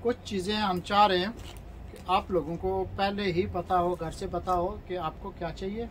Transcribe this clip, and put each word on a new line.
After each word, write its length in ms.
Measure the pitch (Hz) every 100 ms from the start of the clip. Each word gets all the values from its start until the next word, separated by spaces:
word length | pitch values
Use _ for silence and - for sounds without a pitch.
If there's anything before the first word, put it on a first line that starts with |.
कुछ 120 | 233 247
चीज़ें 340 | - 202 180 214
हम 240 | 208 180
चाह 240 | - 202 208
रहे 140 | 185
हैं 120 | 190
कि 680 | 240 - - - - - - -
आप 220 | 190 208
लोगों 240 | 185 147 170
को 260 | 185 190 185 -
पहले 260 | 196 202 202
ही 140 | 170 202
पता 280 | 180 180 185
हो, 200 | 175 175
घर 160 | 165
से 160 | - 190
पता 240 | 175 170
हो 160 | 180 180 208 -
कि 80 | 180
आपको 340 | 160 156 196
क्या 200 | 180 170
चाहिए 340 | 156 190 214 233